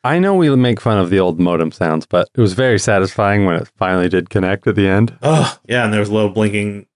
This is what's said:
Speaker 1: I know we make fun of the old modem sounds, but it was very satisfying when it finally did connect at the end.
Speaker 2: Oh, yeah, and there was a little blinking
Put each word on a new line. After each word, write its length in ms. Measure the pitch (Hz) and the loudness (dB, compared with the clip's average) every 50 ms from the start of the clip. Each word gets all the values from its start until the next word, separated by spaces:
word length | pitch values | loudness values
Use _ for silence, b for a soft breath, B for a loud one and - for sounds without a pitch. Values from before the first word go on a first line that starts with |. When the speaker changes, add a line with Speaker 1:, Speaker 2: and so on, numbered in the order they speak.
| - | -2
Speaker 1:
I 160 | 131 151 175 | 0 0 0
know 140 | 185 196 196 | 2 2 2
we 180 | 185 170 147 135 | 2 2 4 4
make 240 | 127 123 123 113 - | 2 2 2 0 -2
fun 180 | - 117 107 | 0 0 0
of 120 | 101 92 85 | 0 0 2
the 100 | 95 95 | 2 2
old 200 | 92 90 80 82 | 2 0 0 0
modem 320 | 90 87 87 80 82 80 | 0 0 0 0 -2 -4
sounds, 340 | - - 90 80 78 78 - | -4 -4 -2 -2 -2 -4 -4
but 240 | _ - 90 87 _ _ | _ -2 -2 -2 _ _
it 60 | - | 0
was 120 | 113 101 92 | 0 0 2
very 260 | 120 131 127 113 98 | 0 0 0 0 0
satisfying 680 | - - 104 98 95 95 - - 104 98 101 101 98 | 0 0 0 0 0 -2 -2 -2 0 0 2 2 0
when 100 | 92 85 | 0 0
it 120 | 82 82 - _ | -2 -6 -8 _
finally 300 | _ 95 92 92 92 90 87 | _ -2 -2 0 0 0 0
did 200 | 92 92 85 - | 0 -2 -2 -2
connect 360 | - 104 95 92 98 98 _ | -2 -2 0 0 -2 -2 _
at 80 | - 101 | -2 0
the 120 | 104 98 | 0 0
end. 300 | 98 95 101 113 113 - _ | 2 2 2 0 0 -2 _
Speaker 2:
Oh, 360 | - 147 156 156 131 - - _ _ | -2 0 0 2 0 -2 -4 _ _
yeah, 160 | - 113 123 117 | -4 -4 -2 -2
and 80 | 107 107 | 0 -2
there 60 | 107 | -2
was 100 | 104 104 | -2 -2
a 40 | 104 | -2
little 160 | 107 107 101 | -2 -2 0
blinking 580 | 92 110 107 104 101 104 101 104 101 101 - _ _ | 0 -2 -2 -2 -2 -4 -6 -6 -8 -10 -16 _ _